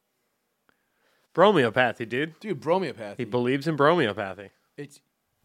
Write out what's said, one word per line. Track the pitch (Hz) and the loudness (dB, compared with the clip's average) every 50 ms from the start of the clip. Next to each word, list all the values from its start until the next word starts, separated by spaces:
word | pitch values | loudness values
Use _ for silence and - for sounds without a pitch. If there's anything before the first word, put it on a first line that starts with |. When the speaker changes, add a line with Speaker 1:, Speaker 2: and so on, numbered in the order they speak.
| _ _ _ _ _ _ _ _ _ _ _ _ _ _ _ _ _ _ _ _ _ _ _ _ _ _ - | _ _ _ _ _ _ _ _ _ _ _ _ _ _ _ _ _ _ _ _ _ _ _ _ _ _ 2
Speaker 1:
Bromeopathy, | 156 180 214 202 156 123 113 95 127 127 117 104 - 120 | 4 4 6 6 4 2 4 2 2 2 2 0 -4 -8
dude. | 104 120 131 156 170 156 _ | -6 -4 -6 -6 -6 -8 _
Speaker 2:
Dude, | - 220 180 123 | -10 -8 -8 -6
bromeopathy. | 110 151 175 196 185 135 104 120 107 101 101 | -2 -2 -2 -2 -2 -6 -8 -10 -12 -12 -10
Speaker 1:
He | - 120 | -10 -8
believes | 104 123 123 120 123 135 139 135 | -4 -2 -2 0 0 -2 -2 -2
in | 165 156 | -4 0
bromeopathy. | 139 139 151 175 175 139 104 95 104 101 95 92 98 98 95 _ _ _ _ _ | 4 4 4 4 4 2 0 -2 -4 -8 -8 -10 -14 -18 -20 _ _ _ _ _
Speaker 2:
It's, | - 143 139 - _ _ _ _ _ _ _ _ _ | -20 -20 -20 -20 _ _ _ _ _ _ _ _ _